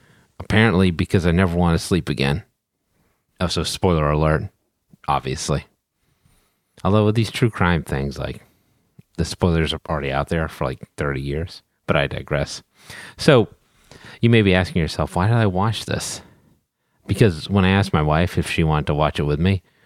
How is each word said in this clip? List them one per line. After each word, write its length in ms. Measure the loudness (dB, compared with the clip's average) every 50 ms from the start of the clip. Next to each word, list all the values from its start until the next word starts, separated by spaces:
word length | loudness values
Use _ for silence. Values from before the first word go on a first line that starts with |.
| _ _ _ _ _ _ _ -14
apparently 500 | -6 0 2 4 4 4 4 2 2 2
because 340 | 0 -2 -2 0 0 0 2
I 80 | 2
never 240 | 2 2 2 2 2
want 240 | 2 2 2 2 0
to 60 | 0
sleep 240 | 0 -2 -2 -2 -2
again. 340 | -4 -2 -2 -2 -2 -4 -6 _ _ _ _ _ _ _ _ _ _ _ _ _ _ _ _ _ _ -6
Oh, 60 | -6
so 160 | -4 -4 -4
spoiler 480 | -4 -4 -4 0 0 2 2 2 2 2
alert, 400 | 2 2 2 2 2 0 -2 -6 -12 _ _ _ _ _ _ _ _ _ -4
obviously. 580 | -4 -2 -2 -2 -6 -6 -6 -4 -4 -4 -4 -6 _ _ _ _ _ _ _ _ _ _ _ _ _ _ _ _ _ _ _ _ _ _ -6 -2
Although 220 | 0 2 2 2
with 80 | 2 2
these 160 | 0 -2 -4
true 220 | -2 -2 -2 -2
crime 320 | 0 2 2 2 2 0 0
things, 340 | -2 -4 -4 -4 -4 -6
like, 240 | -8 -8 -10 -10 -12 -16 _ _ _ _ _ _ _ _ _ _ _ _ _ _
the 60 | -6 -6
spoilers 480 | -6 -2 0 0 2 2 2 0 -2
are 100 | -4 -6 -6
already 240 | -6 -6 -4 -4 -2
out 180 | -2 -2 -2 -2
there 180 | -2 -4 -4
for, 180 | -4 -6 -6 -6
like, 240 | -6 -6 -8 -14 -14 _
thirty 240 | -6 -4 -4 -4 -4
years, 400 | -6 -6 -6 -6 -6 -8 -10 -16 -20 _ _ _ _
but 100 | -2 0
I 120 | 0 0
digress. 560 | -2 -4 -8 -6 -4 -4 -4 -4 -4 -8 -12 -16 _ _ _ -20 -20 -20 -20 -20 -18 -12
So 320 | 0 4 6 6 6 4 2 -4 _ _ _ _ _ _ -20 -20 -20 -20 -20 -4 0
you 120 | 2 4
may 100 | 6 6
be 140 | 6 6 4
asking 260 | 4 2 0 0 -2
yourself, 340 | -2 -2 -2 -4 -4 -2 -2
"Why 120 | 0 0
did 80 | 2 2
I 100 | 2 2
watch 400 | 0 0 0 -2 -2 -2 -6 -6
this?" 360 | -6 -6 -6 -6 -8 -10 -12 -14 -20 _ _ _ _ _ _ _ _ _ _ _ _ _ _ _
Because 420 | -4 2 2 4 2 2 0 -4
when 180 | -2 0 2 4
I 40 | 4
asked 240 | 4 2 2 2 0
my 80 | 0
wife 340 | 2 2 2 2 0 0 -2
if 140 | -4 -4 -2
she 140 | -2 0 0
wanted 240 | 2 0 0 -2
to 80 | -2 0
watch 240 | 0 0 0 0 -2
it 80 | -2
with 120 | -2 0 0
me, 220 | 2 0 0 0 -4 _ _ _ _